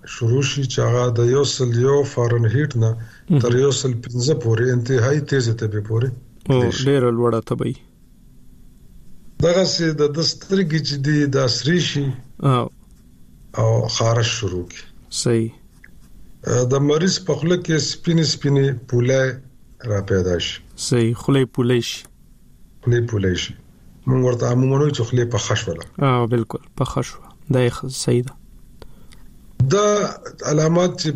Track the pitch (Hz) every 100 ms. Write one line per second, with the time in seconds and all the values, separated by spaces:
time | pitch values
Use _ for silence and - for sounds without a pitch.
0 | - - 113 127 139 143 131 - 117 120
1 | 123 117 120 135 135 - 123 117 131 143
2 | 139 - 117 120 113 123 151 117 113 113
3 | - - - 151 120 123 139 135 131 117
4 | 120 123 127 156 117 110 127 123 117 131
5 | 127 151 147 135 117 113 110 104 101 113
6 | 131 - - - - 131 120 - 131 143
7 | 123 117 120 113 - 123 127 135 - -
8 | - - - - - - - - - -
9 | - - - - 165 175 185 - 165 147
10 | 147 147 156 - - 196 170 156 143 143
11 | 139 147 143 139 127 - 139 175 - 143
12 | 139 - - - 139 127 - - - -
13 | - - - - - - 110 117 117 -
14 | 113 117 113 - 95 90 87 - - -
15 | - - 127 117 113 - - - - -
16 | - - - - - 120 123 139 143 156
17 | 185 - - 151 160 180 175 156 - -
18 | - 165 156 - 143 139 135 135 - 120
19 | 123 135 131 123 - - - - 113 101
20 | 98 98 90 87 - - - - - 123
21 | 113 117 - 135 131 - 120 120 117 -
22 | - - - - - - - - 120 120
23 | 117 104 95 87 - - - - - -
24 | - 127 123 117 123 123 131 139 147 -
25 | 110 123 117 110 - 104 - 80 82 -
26 | 143 123 117 120 110 - - - 135 135
27 | 127 - - - - 127 123 - 131 -
28 | - 120 123 - - - - - - -
29 | - - - - - - 135 196 208 208
30 | 180 - - - - 151 160 170 180 -
31 | 156